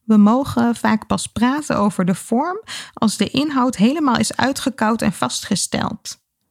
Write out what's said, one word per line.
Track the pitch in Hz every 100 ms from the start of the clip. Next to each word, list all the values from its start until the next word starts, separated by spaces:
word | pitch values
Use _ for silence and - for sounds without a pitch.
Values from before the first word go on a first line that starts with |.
We | - 214
mogen | 208 240 277 - 233
vaak | 233 226 214 -
pas | 196 -
praten | - 233 - - -
over | 202 -
de | 180
vorm | 185 - 233 320 381 - - -
als | - 226 -
de | -
inhoud | - 302 269 247 -
helemaal | 214 311 294 226
is | 220 -
uitgekoud | 254 277 - - 214 226
en | -
vastgesteld. | 170 247 - - 190 - - - - - - _ _ _